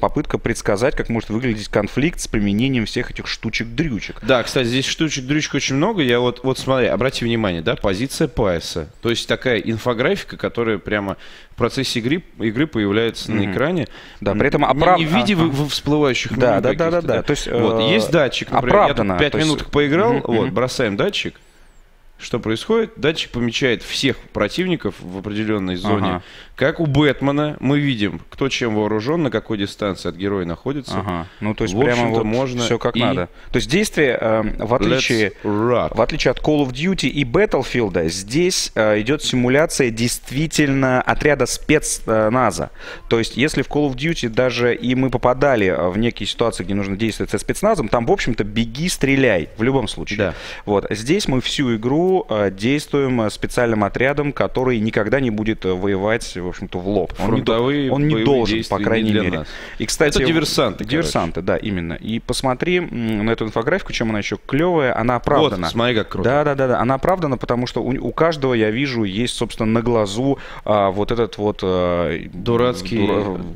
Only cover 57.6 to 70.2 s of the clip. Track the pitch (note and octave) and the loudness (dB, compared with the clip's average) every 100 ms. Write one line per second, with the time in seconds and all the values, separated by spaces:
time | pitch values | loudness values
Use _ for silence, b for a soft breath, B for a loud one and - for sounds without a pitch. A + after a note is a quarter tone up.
57.6 | B2+ D3 C3 C#3 D3 A2+ A#2 C3 G2+ A2 | 0 0 0 0 2 2 4 4 2 0
58.6 | A2 G2+ G#2 A2+ A2 G#2+ F#2 E2+ D2+ B | -2 -2 0 0 2 2 0 -2 -6 B
59.6 | B B - - D3+ - C3 D#3+ - - | B B -4 2 2 2 2 2 0 2
60.6 | B2 - - D#3 - A#2+ E2+ - F#2+ E2+ | 0 0 -4 -2 0 0 -2 -2 -2 -2
61.6 | G#2+ F#2 E2 D#2+ - A2+ - A#2+ C3+ B2 | -2 -4 -4 -6 -6 -6 -4 -2 -2 -2
62.6 | F3 F3+ E3+ A#2+ A2+ G#2+ A2 A2+ A2 A2+ | 0 0 -2 -4 -2 0 0 0 -2 -2
63.6 | B2 F#3+ - - A2+ G#2 - G2+ - C3+ | -2 -2 -2 -4 -2 -2 -4 -6 -2 0
64.6 | F3 E3+ B2+ - A#2+ A#2+ - C#3+ C#3 F#2+ | 2 2 2 0 0 0 2 4 4 2
65.6 | E2 A2 A#2+ A2 F#2 - A2+ C#3+ D3 C3+ | -2 0 0 0 -2 -2 0 2 2 0
66.6 | C3 G#2 A#2 C3+ - F#3+ D#3 A#2+ - B2 | 0 2 0 0 2 0 0 -2 -2 -2
67.6 | B2 - A#2+ C3 - - E3 D3+ C3 A#2+ | -2 -2 -2 -2 -2 0 0 2 2 4
68.6 | G#2+ A2+ C#3 A#2+ G2+ G2 A#2+ - A#2 - | 2 0 -2 0 0 0 -2 -2 -4 -2
69.6 | A2 A2+ A#2 A#2 G2+ G#2+ | 0 2 2 2 2 0